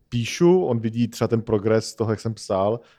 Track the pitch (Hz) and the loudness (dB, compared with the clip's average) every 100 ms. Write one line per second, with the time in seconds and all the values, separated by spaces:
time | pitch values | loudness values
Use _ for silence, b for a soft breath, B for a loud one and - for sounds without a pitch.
0 | _ 120 110 - 175 185 170 117 113 110 | _ -4 -4 2 4 4 4 -2 -2 -2
1 | 117 - 113 117 113 107 107 110 - - | -2 0 -2 -2 -2 0 2 2 0 -4
2 | 107 107 117 107 - 98 101 117 b | -2 -2 -4 -8 -4 0 0 -2 b